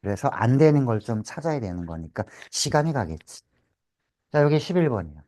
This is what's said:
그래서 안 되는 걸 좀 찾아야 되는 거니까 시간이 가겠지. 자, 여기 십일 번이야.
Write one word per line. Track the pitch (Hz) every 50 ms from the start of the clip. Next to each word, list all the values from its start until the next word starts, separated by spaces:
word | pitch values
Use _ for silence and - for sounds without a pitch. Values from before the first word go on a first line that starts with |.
그래서 | - 101 101 98 - -
안 | - - 107 120 127 139
되는 | 156 156 151 147 135
걸 | 120 113 107
좀 | - - 117 107 104
찾아야 | - - - 147 165 151 143
되는 | 117 95 87 87 87
거니까 | 82 82 80 82 80 _ - - - - - - -
시간이 | - - - 143 113 151 147 165 156
가겠지. | 139 107 80 80 76 - - - - _ _ _ _ _ _ _ _ _ _ _ _ _ _ _ _ _ _ -
자, | 151 147
여기 | 147 147 151
십일 | - - 175 180 170 151
번이야. | 123 104 87 78 73 78 -